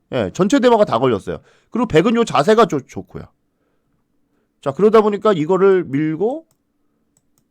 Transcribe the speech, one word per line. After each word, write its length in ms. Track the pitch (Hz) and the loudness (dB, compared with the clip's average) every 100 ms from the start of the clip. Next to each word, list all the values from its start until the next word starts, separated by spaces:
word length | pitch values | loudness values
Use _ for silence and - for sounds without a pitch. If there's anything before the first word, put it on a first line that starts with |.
| - | -10
예, 180 | 127 95 | -6 -4
전체 260 | - 190 277 | -2 0 2
대마가 260 | 247 226 202 | 2 2 2
다 140 | 117 | 0
걸렸어요. 400 | 127 101 92 80 _ _ _ | 0 -2 -4 -12 _ _ _
그리고 180 | - 247 | -6 0
백은 280 | 156 196 233 | 2 2 0
요 80 | |
자세가 420 | 226 139 147 220 220 | 0 0 2 2 2
좋-, 220 | 147 - | 0 -8
좋고요. 360 | - - 76 - _ _ _ _ _ _ _ _ _ _ _ _ _ | -16 -14 -16 -18 _ _ _ _ _ _ _ _ _ _ _ _ _
자, 100 | 143 | -10
그러다 300 | 131 208 226 | 0 2 4
보니까 320 | 214 202 214 | 2 0 -2
이거를 500 | 185 156 185 196 190 160 | -2 -2 2 2 2 -2
밀고 600 | 135 156 156 208 302 - _ _ _ _ _ _ _ _ _ _ | -4 -4 -4 -4 -6 -14 _ _ _ _ _ _ _ _ _ _